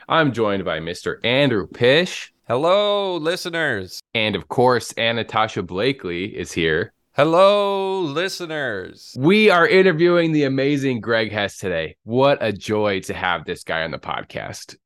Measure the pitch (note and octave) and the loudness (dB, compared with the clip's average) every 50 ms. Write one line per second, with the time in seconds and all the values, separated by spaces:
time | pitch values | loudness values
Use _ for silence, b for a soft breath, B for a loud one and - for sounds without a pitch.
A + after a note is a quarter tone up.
0 | B B C3+ D#3+ D#3+ C#3+ A2 A2+ A2+ G#2 G2+ G2 F2+ F2 E2 D#2+ D#2+ E2 F2 - | B B 0 2 2 2 0 0 0 0 0 -2 -2 -4 -4 -4 -6 -8 -8 -8
1 | - F2 D#2+ - - A2+ B2 C3+ C#3+ C3+ A#2 G2+ F2+ - - - A#2+ B2 C3+ D#3+ | -6 -8 -6 -4 -2 0 2 2 2 2 0 -2 -4 -6 -4 2 4 4 4 4
2 | F3+ F3+ - - - - _ _ _ - A2+ B2+ D3+ E3+ F#3 G3+ G#3 G#3 G3+ G3+ | 2 -2 -6 -10 -14 -16 _ _ _ -4 -4 0 2 2 2 2 2 0 0 -2
3 | G3+ F#3+ F3+ E3+ D3+ D#3+ F3+ F3+ - F3+ E3+ E3 D#3+ D3 A#2+ G2+ F#2 F#2 - - | -2 -4 -4 -4 -4 -4 -4 -4 -6 -8 -4 -4 -2 -2 -2 -4 -6 -10 -14 -18
4 | - _ - A#2 G#2+ G#2+ G2 F#2 D#2 - - - B2 B2+ B2 A#2 - - - - | -14 _ -4 -2 -2 0 -2 -4 -6 -4 0 2 4 4 4 2 -2 -6 -6 -2
5 | A2+ A2+ A#2 A#2 G#2+ - - G#2+ A2 A2+ - A2+ F#2+ E2 F2+ F#2 G#2+ C3+ C3+ - | -2 -2 0 -2 -4 -2 -2 -2 -2 0 -2 -6 -6 -6 -4 -2 -2 -2 -2 -4
6 | - F2+ F2 F2 F#2 - - - F2 - - F2+ E2 D#2+ D#2 D#2+ G#2 - _ _ | -6 -6 -6 -6 -6 -8 -8 -8 -10 -6 -2 0 0 2 2 0 -2 -4 _ _
7 | _ _ - - C#3+ D#3+ E3 F3 F#3+ G3 G#3 G#3 G3+ G3+ G3 G3 G3 F#3+ F#3+ F#3+ | _ _ 0 0 2 2 4 6 6 6 4 2 0 -2 -2 -2 -4 -4 -4 -4
8 | F3+ D3 C#3 D#3 F#3 F#3+ F#3 - F3 D#3+ D#3 D3+ C#3+ B2 G#2+ F#2+ F2+ E2+ - - | -4 -4 -4 -4 -6 -6 -6 -8 -10 -8 -6 -6 -4 -4 -6 -6 -8 -12 -14 -20
9 | - - - A#2+ C3 D#3+ G3+ G#3+ A3 G#3 F3+ F3 E3 D3+ E3+ F#3+ F#3+ F#3+ E3+ D#3 | -20 -14 -6 0 2 4 6 6 6 6 6 6 6 6 6 6 6 6 4 4
10 | E3+ F3 F3 F3 E3+ E3 D#3 D3+ C#3+ C3+ C3+ C3+ C3+ C#3+ D3 C#3+ C3+ C#3 B2+ A2+ | 4 4 4 4 2 2 2 2 2 2 2 0 0 0 0 0 0 -2 -2 -2
11 | G2 A2 A#2 A2+ A2+ G#2 G2+ G#2+ G2+ G2 - - - F#2+ F2 E2 D#2+ D#2+ - _ | -2 0 0 0 0 -2 -2 -4 -4 -4 -6 -6 -6 -4 -4 -4 -4 -6 -10 _
12 | - G#2+ A2+ B2+ C3+ C#3 C#3 - - A2+ G#2 F2+ - - G#2+ G#2+ G#2+ G#2 G2 F#2+ | -8 -2 0 2 4 4 4 2 0 -2 -4 -4 -4 -2 0 0 0 0 0 -2
13 | - - G2 F2+ F#2 F2+ F2 E2 D2+ - F2 - - - E2+ E2 D#2+ E2 C2+ C2 | -4 -6 -6 -4 -2 -2 -2 -2 -4 -8 -10 -10 -6 -6 -4 -4 -4 -4 -8 -8
14 | - - - - - - - - G#1 G1+ - - - - - _ _ | -8 -8 -8 -8 -8 -10 -12 -12 -10 -10 -12 -14 -16 -18 -20 _ _